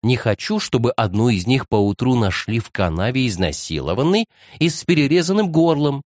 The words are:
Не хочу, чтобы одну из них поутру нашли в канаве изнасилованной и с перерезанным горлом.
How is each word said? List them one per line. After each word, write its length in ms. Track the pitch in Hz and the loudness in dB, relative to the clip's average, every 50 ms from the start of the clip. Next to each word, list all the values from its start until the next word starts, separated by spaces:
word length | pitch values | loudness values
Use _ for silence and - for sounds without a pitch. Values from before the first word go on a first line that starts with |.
| - | 2
Не 140 | 110 127 | 2 0
хочу, 440 | 117 - 117 104 - - - 214 214 | 2 2 -2 -2 -2 -2 -4 -4 -4
чтобы 320 | - - - 127 113 120 - | -4 -2 -2 0 0 0 0
одну 360 | - 117 101 90 104 113 123 | 0 -2 0 0 2 2 2
из 180 | 117 95 90 | 2 0 2
них 220 | 104 131 135 131 - | 0 0 0 0 0
поутру 460 | - 107 101 101 101 _ 123 127 127 | 0 2 2 2 0 _ 0 0 2
нашли 460 | 120 110 98 92 - - - 110 117 | 2 2 0 -2 -4 -4 -4 -4 -4
в 100 | 107 - | -4 -6
канаве 560 | _ - 98 87 80 82 95 117 127 131 127 | _ -2 -2 -2 0 -2 -2 -2 -2 -2 -2
изнасилованной 1000 | 123 101 87 95 82 71 - - - 80 73 65 73 87 104 135 165 185 214 226 _ _ _ - - - - | -2 -2 -2 -2 -2 -2 -4 -8 -6 -6 -6 -4 -4 -2 0 0 2 2 0 0 _ _ _ -20 -20 -6 -2
и 100 | 151 165 | -2 -2
с 160 | 156 - - | -2 -4 0
перерезанным 680 | - 180 151 147 139 151 180 170 170 190 208 214 180 | 0 2 2 2 2 2 2 2 2 0 0 0 2
горлом. 520 | 160 160 165 170 160 143 147 147 139 139 139 _ | 2 2 4 4 2 2 0 0 -2 -4 -8 _